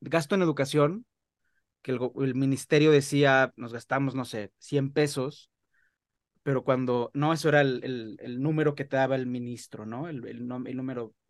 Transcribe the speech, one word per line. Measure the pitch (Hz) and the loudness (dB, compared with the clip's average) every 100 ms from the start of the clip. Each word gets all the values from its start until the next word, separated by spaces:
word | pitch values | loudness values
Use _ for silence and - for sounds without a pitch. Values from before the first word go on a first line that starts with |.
gasto | - 165 156 202 | -2 -2 0 2
en | |
educación, | 175 143 139 147 147 196 - _ _ _ _ _ _ _ | 2 0 0 2 2 0 -12 _ _ _ _ _ _ _
que | - | -6
el | 127 | -4
go-, | 123 - | -4 -2
el | 139 | -2
ministerio | 127 135 135 - 151 151 | 0 0 0 2 4 8
decía, | 147 139 143 139 135 131 - | 6 4 4 6 6 4 -2
"Nos | 120 | -12
gastamos, | 117 - 135 139 | -12 -4 -2 -2
no | 127 | -4
sé, | 123 113 101 _ | -6 -8 -10 _
cien | - 143 139 | -4 -2 0
pesos", | 139 151 143 131 - _ _ _ _ _ _ _ _ _ _ | 0 0 0 -6 -8 _ _ _ _ _ _ _ _ _ _
pero | - 131 | -4 -2
cuando, | 123 131 127 123 117 | 2 0 2 0 -2
no, | 139 151 | -2 0
eso | 160 160 | 2 4
era | 147 | 4
el, | 139 123 | 4 0
el, | 123 123 110 - | -6 -8 -8 -12
el | 120 123 | -10 -4
número | 143 156 151 | -2 2 0
que | 147 | 0
te | 135 135 | -2 0
daba | 131 131 | 2 0
el | 127 | -2
ministro, | 123 120 120 - 110 107 | -6 -8 -12 -14 -14 -10
¿no? | 117 170 | -10 -8
El, | 143 120 | -10 -12
el | 120 123 | -12 -10
nom-, | 127 123 | -8 -8
el | 127 | -8
número | 131 123 113 _ _ | -6 -6 -8 _ _